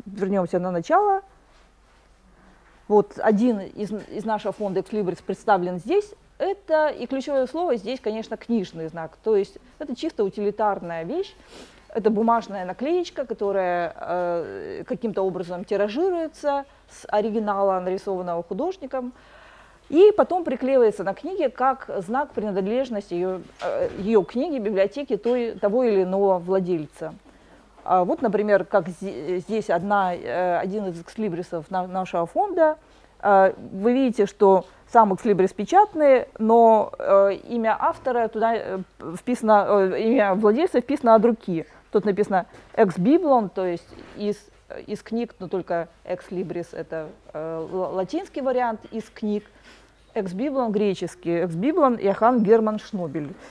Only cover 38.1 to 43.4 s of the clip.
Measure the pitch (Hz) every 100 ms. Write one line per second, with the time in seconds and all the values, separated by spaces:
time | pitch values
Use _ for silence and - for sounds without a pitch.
38.1 | 240 226 220 226 226 - 190 185 _ 135
39.1 | 170 - 247 220 214 190 202 190 147 220
40.1 | 240 208 190 214 226 349 247 240 285 240
41.1 | 226 226 220 - 165 - - _ 214 202
42.1 | 190 208 190 - - - - 208 170 185
43.1 | 339 339 254